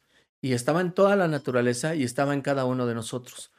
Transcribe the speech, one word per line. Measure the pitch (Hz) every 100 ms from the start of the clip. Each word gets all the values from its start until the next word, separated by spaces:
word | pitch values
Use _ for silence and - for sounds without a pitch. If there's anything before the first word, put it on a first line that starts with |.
| _ _ _ _
y | 139
estaba | 123 123 160
en | 180
toda | 175 196 202
la | 170
naturaleza | 147 143 123 120 123 156
y | 160 123
estaba | 123 143
en | 143
cada | 139 139
uno | 127 127 123
de | 117
nosotros. | 113 127 123 - -